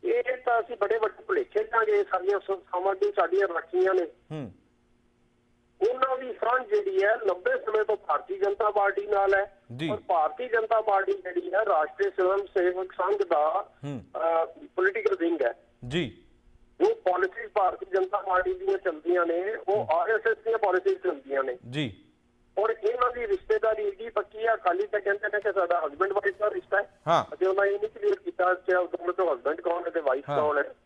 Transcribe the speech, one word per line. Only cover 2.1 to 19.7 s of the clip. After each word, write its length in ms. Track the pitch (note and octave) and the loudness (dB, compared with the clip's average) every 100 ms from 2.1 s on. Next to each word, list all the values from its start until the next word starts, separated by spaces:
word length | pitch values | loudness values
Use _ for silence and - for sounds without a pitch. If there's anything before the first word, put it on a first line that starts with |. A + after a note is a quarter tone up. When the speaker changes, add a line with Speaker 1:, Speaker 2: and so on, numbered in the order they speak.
| F#3+ F3+ G3+ - | 0 0 0 0
Speaker 1:
ਸੰਸਥਾਵਾਂ 480 | F#4+ - - G3 | -6 -4 -2 0
ਦੀ 180 | G3 G3+ - | 0 0 2
ਸਾਡੀਆਂ 320 | E3+ F#4+ - | 2 2 0
ਰਾਖੀਆਂ 460 | - - F4+ F#4 | -2 -4 2 4
ਨੇ। 120 | F#4+ D#3+ - _ | 4 0 -6 _
Speaker 2:
ਹੂੰ। 200 | D#3 B2+ - _ _ _ _ _ _ _ _ _ _ _ _ G#4 | -10 -10 -14 _ _ _ _ _ _ _ _ _ _ _ _ 0
Speaker 1:
ਉਹਨਾਂ 280 | A#4+ C4+ B3+ | 2 0 -2
ਦੀ 140 | C4 | -6
ਸਾਂਝ 420 | G#3+ G#3+ B3+ - | -4 0 0 2
ਜਿਹੜੀ 300 | G#3 G3 F#3+ | 0 0 0
ਹੈ, 120 | G3+ A3+ | 2 2
ਲੰਬੇ 340 | G#3+ F3+ B3 C4 | 0 -2 -2 -2
ਸਮੇਂ 200 | - G#3+ | -2 -2
ਤੋਂ 120 | G#3 - | 0 -2
ਭਾਰਤੀ 420 | - - - F#4+ | -2 -4 -2 -2
ਜਨਤਾ 320 | F#4+ G3+ G#3+ | -2 0 0
ਪਾਰਟੀ 360 | G#3 G3+ G3 G3+ | 2 2 0 -2
ਨਾਲ 280 | G3+ G3 | 0 2
ਹੈ। 280 | G3 G3+ - _ A#2+ | 2 0 -8 _ -8
Speaker 2:
ਜੀ। 140 | D#3+ | -4
Speaker 1:
ਔਰ 100 | G#3 | -4
ਭਾਰਤੀ 480 | - F3 D#3 D#3 B3 | 0 2 2 -2 -2
ਜਨਤਾ 320 | A3+ A3 A3+ | -2 2 0
ਪਾਰਟੀ 320 | G#3+ G3 F#3+ | 2 2 2
ਜਿਹੜੀ 420 | G4 - F4 - | -2 -2 -6 -2
ਹੈ, 100 | - | -2
ਰਾਸ਼ਟਰੀ 460 | G#3+ E3+ D#3 - G3 - | 2 2 0 0 -4 2
ਸਵੈਮ 300 | F3+ G3 G3+ | 2 2 0
ਸੇਵਕ 460 | - F3+ F3+ F#4 | 0 0 0 -6
ਸੰਘ 260 | - F#4 G4+ | -2 0 0
ਦਾ, 480 | G4 - D3+ E3+ - _ | 2 2 2 0 -4 _
Speaker 2:
ਹੂੰ। 200 | C#3+ C#3 - D3 | -10 -10 -10 -4
Speaker 1:
ਅਹ, 300 | E3 E3 E3 - - - | 0 2 0 -6 -10 0
political 400 | F#4+ C#4+ - F#4 | 0 2 0 2
wing 260 | - E3+ | 0 2
ਹੈ। 120 | B2 - _ _ B2 | 0 -2 _ _ -4
Speaker 2:
ਜੀ। 340 | D3 C#3+ - - _ _ - _ _ | -4 -4 -8 -20 _ _ -20 _ _
Speaker 1:
ਜੋ 140 | G4 | 2
policies 520 | A4+ - F4+ F#4 - A4 | 2 0 2 0 -4 -6
ਭਾਰਤੀ 400 | - F#4 - - | 0 0 0 -2
ਜਨਤਾ 320 | F#4+ F#4 G#4 | 0 0 -2
ਪਾਰਟੀ 360 | - F#3 F4+ | 0 0 0
ਦੀਆਂ 240 | F#4 F#4+ F#4 | -2 -2 -2
ਚੱਲਦੀਆਂ 480 | F#4 D#4 E4+ F4+ E4+ | -2 -6 0 0 2
ਨੇ, 280 | E4+ F#4+ | 0 -2
ਉਹ 220 | - - | -6 0